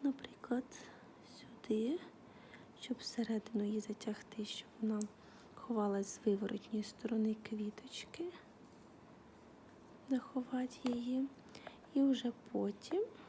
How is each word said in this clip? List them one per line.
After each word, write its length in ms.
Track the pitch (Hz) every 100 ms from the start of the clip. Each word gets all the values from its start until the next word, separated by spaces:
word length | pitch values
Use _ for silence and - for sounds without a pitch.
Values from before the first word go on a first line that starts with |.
наприклад, 640 | 277 262 - - - 247 - - - - - - - -
сюди, 600 | - - - 220 233 339 - - - - - - - -
щоб 160 | - 240
всередину 640 | - - 220 220 - 226
її 160 | 208 214
затягти, 640 | 208 214 - 214 - 220
щоб 240 | 208 - - -
вона 200 | 220 214 214 - - - -
ховалась 520 | - - 226 208 196 196
з 140 | -
виворотньої 600 | 214 202 202 208 - 214
сторони 520 | 208 - 220 220 214 214 -
квіточки, 760 | 214 208 - - - - - 349 - - - - - - - - - - - - - - - - - -
заховати 640 | 254 - 262 247 254 254 -
її. 440 | 247 240 240 262 269 - - - - - -
І 80 | 277
вже 300 | 277 240 240 - -
потім 500 | 202 202 202 - 359 480 -